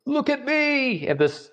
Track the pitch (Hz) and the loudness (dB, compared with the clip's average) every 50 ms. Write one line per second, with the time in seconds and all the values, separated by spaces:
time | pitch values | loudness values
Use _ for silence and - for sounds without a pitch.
0 | - 262 285 302 - - 294 277 240 277 311 302 294 294 294 277 262 254 220 160 | -6 -4 -2 0 0 0 -2 -2 0 0 0 2 2 2 2 0 0 0 -2 -2
1 | 147 - 147 139 147 139 143 - - - | -2 -2 0 2 2 2 0 -2 -16 -14